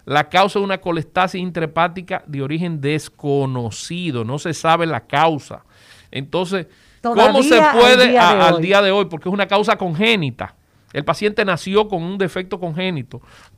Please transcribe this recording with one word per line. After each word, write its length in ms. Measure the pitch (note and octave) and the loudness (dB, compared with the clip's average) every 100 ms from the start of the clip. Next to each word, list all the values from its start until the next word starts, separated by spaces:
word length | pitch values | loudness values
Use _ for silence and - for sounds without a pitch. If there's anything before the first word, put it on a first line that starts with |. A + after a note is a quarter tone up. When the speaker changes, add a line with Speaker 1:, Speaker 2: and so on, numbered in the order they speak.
Speaker 1:
la 240 | - C#3+ D3 | -4 -2 0
causa 300 | F3+ G3 G#3 | 2 2 0
es 60 | |
una 140 | G3 F#3 | -4 -4
colestasis 600 | F3+ E3+ D#3+ F3+ F#3 F#3 | -4 -6 -4 -2 -2 -2
intrahepática 840 | F3+ E3+ D#3+ D#3+ F3 F3 F3+ F#3 - | -8 -6 -4 -2 -2 -4 -10 -10 -8
de 160 | C#3 | -8
origen 380 | C3+ D#3+ F3 D#3 | -6 -4 -4 -4
desconocido, 1400 | C#3 D3+ - - C#3+ C#3 C3+ B2+ A#2 - - E3+ F3 A#2+ | -4 -4 -6 -8 -2 -2 -2 -4 -8 -10 -10 -8 -6 -6
no 140 | A2 C#3+ | -6 -6
se 140 | F3+ | -6
sabe 340 | D3 E3 E3+ E3 | -4 0 0 0
la 140 | B2+ | -4
causa. 640 | - C#3+ E3 D3+ - - _ _ _ - _ | -4 0 0 0 -8 -18 _ _ _ -20 _
Entonces, 560 | C3 C#3 E3+ F3+ F#3+ D#3+ _ _ _ | -12 -6 -6 -4 -6 -8 _ _ _
¿cómo 420 | A#3 A#3+ - C#4 | -2 4 4 4
se 80 | C#4 | 4
Speaker 2:
Todavía 200 | A#3 D4+ | 6 6
al 80 | A#3 | 6
Speaker 1:
puede 300 | A#3+ B3+ B3 | 6 6 6
Speaker 2:
día 220 | B3 G3+ | 6 4
Speaker 1:
a-, 40 | |
Speaker 2:
de 60 | - | 6
Speaker 1:
al 120 | E3 | 4
Speaker 2:
hoy. 80 | E3+ | 2
Speaker 1:
día 200 | F3 G3 | 2 2
de 80 | G3 | 4
hoy? 140 | G3+ F#3+ | 2 0
Porque 220 | D#3 F#3 | -6 -4
es 40 | |
una 140 | G3+ F#3 | -2 0
causa 300 | G3+ G#3+ G#3 | 0 2 0
congénita. 800 | F#3 D#3 A3 G#3+ C#3+ A#2 F#2 _ _ _ _ | -2 0 0 0 -2 -6 -12 _ _ _ _
El 120 | - | -6
paciente 400 | D3 D#3+ G#3 G#3 | -4 -2 -2 -2
nació 440 | G3+ E3+ F#3+ G3 G#3+ | -2 -2 -2 0 0
con 140 | F#3 | -4
un 160 | E3+ G3 | -6 -4
defecto 400 | F#3 F#3 F#3+ G3 | -4 -4 -8 -8
congénito. 600 | F3 D#3 F#3 D#3+ A#2 G#2 - - - | -8 -6 -6 -6 -10 -16 -20 -20 -20